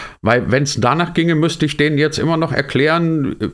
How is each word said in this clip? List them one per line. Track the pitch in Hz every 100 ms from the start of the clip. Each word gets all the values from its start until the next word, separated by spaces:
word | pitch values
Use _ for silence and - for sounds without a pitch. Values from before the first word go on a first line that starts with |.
| - -
Weil | 101 120 110
wenn's | 127 143 -
danach | 120 151 170
ginge, | 170 170 160
müsste | 160 143 151
ich | 147
denen | 147 147
jetzt | 151 151
immer | 151 160
noch | 160
erklären, | - 139 131 147 165 165 160 135 - 104